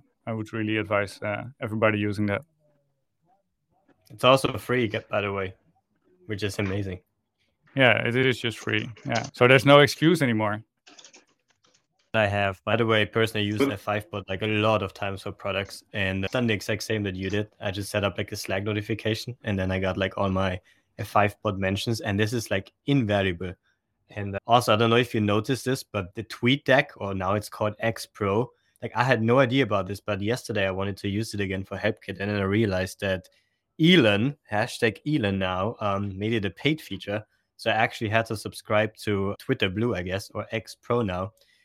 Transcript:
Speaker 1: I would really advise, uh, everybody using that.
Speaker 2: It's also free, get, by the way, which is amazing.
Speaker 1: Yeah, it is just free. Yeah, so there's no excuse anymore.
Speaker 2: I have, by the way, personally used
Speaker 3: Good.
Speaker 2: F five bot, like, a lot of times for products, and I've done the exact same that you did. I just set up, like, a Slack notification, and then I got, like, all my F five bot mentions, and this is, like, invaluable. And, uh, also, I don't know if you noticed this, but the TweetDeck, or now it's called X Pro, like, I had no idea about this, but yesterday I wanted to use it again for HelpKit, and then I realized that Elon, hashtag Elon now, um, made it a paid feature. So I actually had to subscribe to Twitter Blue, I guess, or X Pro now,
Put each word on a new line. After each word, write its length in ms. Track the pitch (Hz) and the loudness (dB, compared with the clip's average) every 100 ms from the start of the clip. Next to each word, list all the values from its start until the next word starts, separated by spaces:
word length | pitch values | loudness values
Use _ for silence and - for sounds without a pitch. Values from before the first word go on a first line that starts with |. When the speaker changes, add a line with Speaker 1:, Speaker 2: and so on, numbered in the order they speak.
| _ _ - | _ _ -8
Speaker 1:
I 80 | |
would 180 | 113 107 | -8 -6
really 240 | 113 107 110 | -4 -2 -2
advise, 440 | 101 104 101 - | 0 0 -2 -6
uh, 220 | 107 104 117 - | -6 -6 -8 -10
everybody 380 | 117 107 110 104 | -6 2 2 2
using 260 | 104 101 104 | -2 -2 -2
that. 160 | 101 - _ _ _ _ _ _ _ _ _ _ _ _ _ _ _ - | -2 -6 _ _ _ _ _ _ _ _ _ _ _ _ _ _ _ -20
Speaker 2:
It's 140 | 107 | 2
also 340 | 127 135 - 107 | 4 4 2 -6
free, 300 | - 123 113 | -2 0 0
get, 200 | 110 - | -4 -4
by 140 | 104 | -2
the 100 | 101 | -2
way, 220 | 98 95 - _ _ _ _ _ _ - | -4 -6 -10 _ _ _ _ _ _ -10
which 160 | 104 | -6
is 160 | 104 - | -4 -4
amazing. 440 | 98 98 95 92 _ _ _ _ _ _ _ 139 | -4 -4 -6 -10 _ _ _ _ _ _ _ 4
Speaker 1:
Yeah, 320 | 127 - 117 | 6 6 2
it 80 | 120 | 2
is 240 | 131 123 | 2 2
just 180 | 120 107 | -4 -4
free. 320 | - 107 120 110 139 | -2 -2 -4 -10 -4
Yeah, 180 | 117 - | -4 -2
so 140 | - 123 | 4 8
there's 200 | 131 135 | 8 10
no 140 | 143 | 10
excuse 420 | 143 - 156 175 | 8 4 2 4
anymore. 400 | 135 110 107 107 - _ - - - - _ _ _ _ _ _ _ _ _ 110 | 2 0 0 -4 -10 _ -20 -20 -20 -20 _ _ _ _ _ _ _ _ _ 2
Speaker 2:
I 100 | 104 | 2
have, 340 | 101 101 95 - | 2 0 -2 -2
by 100 | 113 | 0
the 120 | 113 | 4
way, 180 | 110 104 | 2 2
personally 400 | 117 110 107 104 | 0 0 0 -2
used 140 | 107 | 0
Speaker 3:
Good. 140 | 139 | 0
Speaker 2:
F 80 | 101 | -2
five 280 | - 107 - | -4 -4 -4
bot, 180 | 104 98 | -10 -8
like, 140 | 95 | -4
a 60 | 110 | -2
lot 340 | 107 110 107 | 2 2 2
of 140 | 95 - | 0 -6
times 260 | 101 98 | -8 -8
for 100 | 104 | -10
products, 520 | - 101 95 98 - _ | -10 -6 -4 -6 -12 _
and 320 | 110 95 95 95 | -4 -2 -2 -2
I've 60 | |
done 160 | 131 120 | -2 0
the 80 | 104 | 0
exact 260 | - 107 | -2 -6
same 220 | - 110 | -2 -4
that 100 | 101 | -4
you 160 | 92 95 | -4 -4
did. 200 | 104 107 - | -4 -4 -8
I 80 | 104 | -8
just 220 | 95 101 | -6 -4
set 120 | 107 | 0
up, 140 | 101 95 | 0 -2
like, 140 | - | -8
a 40 | 107 | -8
Slack 280 | - 95 | -6 -4
notification, 760 | 104 104 101 110 107 110 - 120 | -2 -4 -4 -4 -2 -4 -6 -10
and 160 | 110 98 | -4 -2
then 100 | 92 | -2
I 80 | 95 | -2
got, 180 | 92 95 | -2 -2
like, 220 | 95 - | -4 -2
all 120 | 98 | -2
my 300 | 95 95 92 _ _ _ - | 0 -2 -4 _ _ _ -12
F 120 | 107 | -2
five 260 | 107 104 - | 2 2 0
bot 160 | 107 95 | -6 -2
mentions, 420 | 95 98 - 113 | -2 -2 -2 -4
and 180 | 110 98 | -2 0
this 140 | 107 | 0
is, 160 | 120 - | -2 -4
like, 240 | 98 - _ - | -6 -6 _ -2
invaluable. 680 | 139 107 101 98 85 92 87 _ _ _ _ _ | 0 2 0 0 -4 -8 -12 _ _ _ _ _
And, 240 | 107 101 98 | -10 -8 -6
uh, 40 | - | 2
also, 260 | 120 120 | 4 4
I 40 | 107 | 4
don't 160 | 113 | 6
know 60 | 117 | 4
if 180 | 123 113 | 2 0
you 40 | |
noticed 460 | 104 104 107 127 127 | 2 0 0 -4 -2
this, 160 | 131 | -4
but 320 | - 104 87 | -4 -8 -8
the 100 | - 104 | -12 -14
TweetDeck, 640 | - 120 143 - 135 147 - | -2 2 2 4 4 2 -6
or 180 | 101 95 | -6 -4
now 180 | 92 | 0
it's 160 | 104 - | -2 -4
called 240 | - 107 104 | -4 -4 -2
X 260 | 113 - - | -4 -4 -10
Pro, 460 | - 101 104 123 _ _ - | -4 0 0 -2 _ _ -14
like, 80 | 117 110 | -8 -2
I 80 | |
had 200 | 123 120 | 2 2
no 160 | 113 127 | 4 4
idea 240 | 127 131 | 4 2
about 240 | 117 101 92 | 2 0 -2
this, 120 | 98 | -8
but 220 | - 98 | -6 -4
yesterday 460 | 101 123 - 104 95 | -2 -4 -4 -2 -2
I 40 | |
wanted 240 | 95 98 95 | -2 -4 -4
to 120 | 101 | -4
use 240 | 101 113 | -4 -4
it 60 | 101 | -4
again 240 | 95 95 | -4 -4
for 120 | 95 95 | -6 -4
HelpKit, 440 | 104 110 - 95 | -4 -4 -8 -6
and 100 | 101 | -4
then 80 | 104 | 0
I 60 | |
realized 560 | 98 104 110 92 95 - | 0 2 2 0 -4 -4
that 280 | 101 92 - _ _ _ _ - | -4 -4 -6 _ _ _ _ 2
Elon, 560 | 165 180 110 101 127 147 - | 6 8 6 4 0 -4 -4
hashtag 500 | 104 120 - 117 101 147 | -2 -2 0 -2 -2 -2
Elon 320 | 147 104 98 | 0 0 0
now, 360 | 92 92 104 - | -2 -2 -4 -2
um, 360 | 104 98 101 90 | -4 -4 -4 -6
made 160 | 107 | -2
it 120 | 113 98 | -2 -4
a 60 | |
paid 280 | - 139 156 | -2 -2 -2
feature. 460 | - 95 - 104 - _ _ - | -6 -12 -6 -8 -8 _ _ -6
So 140 | 113 | -2
I 20 | |
actually 360 | 107 120 - 107 | 2 0 0 0
had 180 | 110 113 | 0 0
to 100 | 107 | -6
subscribe 580 | 107 - - 107 107 - | -8 -10 -2 0 0 -4
to 380 | - 101 98 98 | -4 -2 -2 -6
Twitter 300 | - 135 98 | -4 -2 0
Blue, 260 | 95 120 90 | 0 -2 -2
I 80 | |
guess, 260 | 90 98 - 104 | -4 -6 -6 -10
or 100 | - | -8
X 240 | 113 - - | -8 -10 -14
Pro 260 | - 120 | -4 -2
now, 320 | 104 90 98 _ _ _ | 0 -2 -6 _ _ _